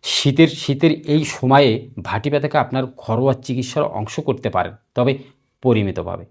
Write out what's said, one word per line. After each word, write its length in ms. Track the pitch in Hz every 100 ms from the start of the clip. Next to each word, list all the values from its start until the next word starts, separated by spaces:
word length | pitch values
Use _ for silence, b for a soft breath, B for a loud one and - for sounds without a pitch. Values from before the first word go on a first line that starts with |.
শীতের, 440 | - - 143 139 165
শীতের 440 | 165 - 139 165
এই 320 | 151 - 151 147
সময়ে 440 | - 127 139 139 110 - -
ভাটি 260 | 90 104 143
পাতাকে 280 | 143 143 151
আপনার 260 | 127 131 127 -
ঘরোয়া 360 | - 113 131
চিকিৎসার 500 | 131 - 127 127 -
অংশ 320 | - 98 107 -
করতে 300 | 147 107 113
পারেন, 240 | 92 87 107 _ -
তবে 160 | 123 139 B _ _ _
পরিমিতভাবে। 640 | 127 113 101 90 85 90 87